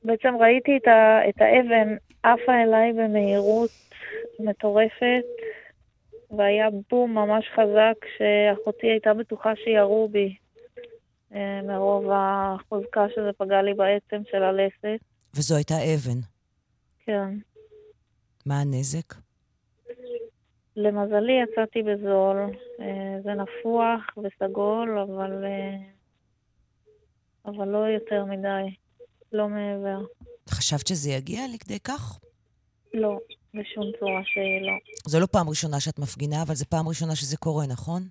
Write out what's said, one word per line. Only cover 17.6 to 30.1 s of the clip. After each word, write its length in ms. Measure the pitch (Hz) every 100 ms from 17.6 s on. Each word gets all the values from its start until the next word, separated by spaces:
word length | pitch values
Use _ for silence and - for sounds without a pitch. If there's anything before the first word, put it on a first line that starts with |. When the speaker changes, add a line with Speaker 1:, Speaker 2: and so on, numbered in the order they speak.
| 440 - 427 _ _ _ _ _ 143
Speaker 2:
מה 160 | 143
הנזק? 520 | 143 131 135 156 - - _ _ _ _ _ _ 480 494 494 480 453 _ _ _ _ -
Speaker 1:
למזלי 580 | 208 208 202 208 233 262
יצאתי 400 | 233 220 220 233
בזול, 540 | 214 202 202 190 190 196 202 196 - 480
אה, 60 | - 196 196 196
זה 80 | 202
נפוח 680 | 202 196 - 226 233 233 226 214 -
וסגול, 840 | 202 _ 196 196 202 220 226 214
אבל, 460 | 196 190 190 190 196
אה, 320 | 196 196 196 196 196 _ _ _ _ _ _ _ _ 427 427 _ _ _ _ 208
אבל 220 | 208 196
לא 100 | 208
יותר 480 | 220 214 220 208 196
מדי, 500 | 196 196 196 196 190 _ _ - _ _
לא 160 | 214 208
מעבר. 520 | 208 202 202 196 196 466